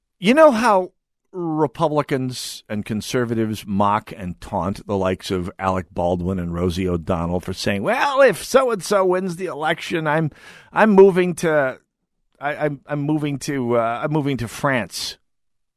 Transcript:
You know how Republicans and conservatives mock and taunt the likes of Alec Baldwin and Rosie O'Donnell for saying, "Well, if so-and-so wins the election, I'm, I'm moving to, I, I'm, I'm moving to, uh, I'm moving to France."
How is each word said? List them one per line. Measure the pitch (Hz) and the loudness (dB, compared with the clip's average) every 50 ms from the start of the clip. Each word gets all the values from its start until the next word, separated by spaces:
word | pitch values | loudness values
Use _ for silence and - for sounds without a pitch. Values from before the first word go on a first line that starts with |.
| _ _ _ - | _ _ _ -2
You | 180 202 254 | 2 4 6
know | 311 320 302 | 8 8 6
how | 233 214 247 233 208 185 180 - _ _ _ _ _ _ _ _ | 6 4 2 2 2 2 0 -2 _ _ _ _ _ _ _ _
Republicans | - 185 170 165 156 156 156 139 - - 170 151 151 147 139 - 143 131 131 127 127 - - - - - - | -8 -6 -4 -2 0 0 0 0 0 0 -2 0 0 0 -2 0 -2 -2 -2 -4 -6 -8 -12 -12 -14 -14 -10
and | - 110 104 98 | -8 -6 -6 -4
conservatives | - 110 104 - - - 127 120 117 117 113 113 110 107 - - | -4 -4 -6 -4 -2 -2 -2 -2 0 0 -2 -2 -2 -4 -6 -6
mock | 98 98 98 104 101 104 110 - - - | -4 0 2 2 2 2 0 -2 -6 -14
and | - 95 90 85 - | -12 -10 -10 -10 -12
taunt | - - 110 95 82 95 101 - - | -10 -6 -4 -4 -2 -4 -4 -6 -6
the | - 104 | -4 -2
likes | 98 92 92 95 - - - | 0 0 0 -2 -2 -4 -4
of | 98 92 87 92 - - | -4 -4 -4 -6 -6 -4
Alec | 95 95 92 92 87 - | -2 -2 -2 -2 -4 -6
Baldwin | - 90 87 87 92 87 87 92 98 90 | -6 -2 -2 0 0 0 -2 -4 -4 -4
and | 87 85 85 | -4 -6 -4
Rosie | 87 90 92 82 90 92 90 | -2 -2 -2 -2 -2 -2 -2
O'Donnell | 90 85 78 - 90 82 85 85 87 90 | -2 -2 -2 -4 -4 -2 -2 -2 -4 -4
for | - - 95 | -6 -6 -8
saying, | - - - 101 98 113 | -6 -4 -4 -4 -2 -2
"Well, | 180 233 269 - 285 269 269 | -2 -2 0 0 0 4 4
if | 277 240 175 - - | 4 4 4 2 -2
so-and-so | - - 269 269 247 226 185 - - 208 196 190 | 2 2 2 2 2 -2 -4 -2 0 0 2 2
wins | 185 185 185 190 185 170 | 2 2 0 -2 -4 -6
the | 165 185 | -8 -8
election, | 165 131 143 156 156 170 - - - - 165 160 | -8 -6 -4 -2 -2 -4 -4 -4 -6 -4 -4 -2
I'm, | 151 147 160 165 147 - - - - - - - - - | 0 0 0 0 -2 -6 -10 -20 -20 -20 -20 -16 -6 0
I'm | 151 208 220 | 2 4 6
moving | 202 190 196 196 170 185 180 180 165 | 8 10 8 8 8 4 2 0 -2
to, | - 180 165 156 151 135 131 - - _ _ _ _ _ _ _ _ _ _ _ - | -2 0 2 2 2 2 0 -2 -8 _ _ _ _ _ _ _ _ _ _ _ -8
I, | 135 147 151 | -6 -6 -4
I'm, | 113 151 151 143 131 _ | -2 -2 -4 -4 -6 _
I'm | - 147 147 | -8 -6 -4
moving | 143 147 156 151 147 147 143 135 | -2 -2 -2 -2 -2 -4 -6 -6
to, | - 156 143 135 123 117 120 | -6 -4 -4 -2 -2 0 0
uh, | 117 113 117 117 110 139 | 2 0 0 -2 -4 -4
I'm | 151 | -2
moving | 147 151 135 143 139 | 0 0 0 0 -2
to | 113 117 | -4 -6
France." | 107 - - - 143 131 120 98 85 - - - - - _ _ _ _ _ _ _ _ _ _ _ _ | -8 -6 -4 -2 0 0 0 -2 -4 -8 -10 -10 -10 -12 _ _ _ _ _ _ _ _ _ _ _ _